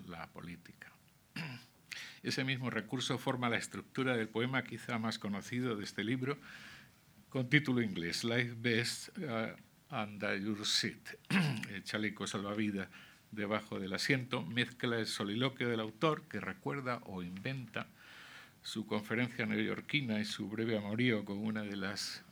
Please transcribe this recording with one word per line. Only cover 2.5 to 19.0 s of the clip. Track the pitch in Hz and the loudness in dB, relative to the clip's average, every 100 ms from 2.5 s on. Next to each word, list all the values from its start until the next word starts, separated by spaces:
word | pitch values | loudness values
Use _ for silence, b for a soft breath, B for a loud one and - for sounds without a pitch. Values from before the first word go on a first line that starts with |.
| 131 123 | 2 0
recurso | 113 104 131 - 127 | 0 0 -2 0 0
forma | - 127 123 | 2 2 4
la | 110 | 2
estructura | - 98 - - 127 120 | 0 -6 -6 0 4 4
del | 110 | 2
poema | 110 127 131 | 2 2 2
quizá | - 113 - 120 | 0 -6 -2 0
más | 113 110 | 0 0
conocido | 107 101 85 120 127 107 | 0 -2 -2 0 0 0
de | 95 | -2
este | - 101 | -2 0
libro, | 131 127 143 B B B B B B - - - | 2 0 -2 B B B B B B -20 -20 -4
con | 135 127 | 0 6
título | 147 143 123 | 6 6 4
inglés, | 113 87 85 82 117 | 2 0 -2 0 2
Life | 117 120 117 | 2 2 0
Vest, | 117 113 117 - - - | 2 4 2 -2 -8 -8
eh, | 156 113 110 - - - - | -4 -2 -2 -6 -18 -20 -8
Under | 131 104 104 104 101 | -4 -4 -2 -2 0
Your | 101 104 107 | 0 0 2
Seat, | - 113 82 - - - | 4 2 -2 -12 -14 0
<clears throat> | 196 156 117 - | 4 4 2 -2
el | 98 | -6
chaleco | - 110 107 101 98 | -4 0 0 0 -2
salvavidas | 110 101 104 107 98 95 B B B - | -2 0 2 2 2 -4 B B B -14
debajo | 107 101 107 - 104 | -4 2 2 0 -4
del | 95 95 | -2 0
asiento, | - 135 123 123 | 4 4 4 -2
mezcla | 82 117 117 - 127 117 | 0 0 0 0 0 2
el | 110 | 2
soliloquio | - 104 107 131 123 123 | 0 0 2 2 2 0
del | 113 | 2
autor, | 110 107 165 151 - | 0 2 2 2 -2
que | 104 | -6
recuerda | 92 95 - 143 127 120 - | -4 -4 -2 -2 -2 -4 -4
o | 92 | -6
inventa | 90 92 120 135 123 - - B B B B B B B - | -6 -4 -4 -6 -6 -6 -8 B B B B B B B -8
su | 110 104 | -6 0
conferencia | 107 | -2